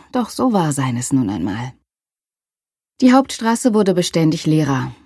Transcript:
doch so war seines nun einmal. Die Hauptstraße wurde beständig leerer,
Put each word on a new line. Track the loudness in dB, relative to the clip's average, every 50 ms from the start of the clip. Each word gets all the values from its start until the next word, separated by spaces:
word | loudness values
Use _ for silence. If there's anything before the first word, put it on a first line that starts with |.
| -10 _
doch | -4 -4 -4 -4
so | -4 -2 -2 0 2
war | 2 0 0 -2
seines | -2 -2 -2 -2 -4 -4 -2
nun | 0 0 0 0
einmal. | -2 -4 -4 -4 -6 -6 -8 -12 -14 _ _ _ _ _ _ _ _ _ _ _ _ _ _ _ _ _ _ _ _ _ _ _ _ 2
Die | 4 4 6
Hauptstraße | 4 4 2 -4 -4 -2 -2 0 0 0 0 2
wurde | 2 2 2 2
beständig | 0 0 0 0 0 2 2 0 0 0
leerer, | 0 0 2 2 0 0 -2 -2 -6 -10 -14 _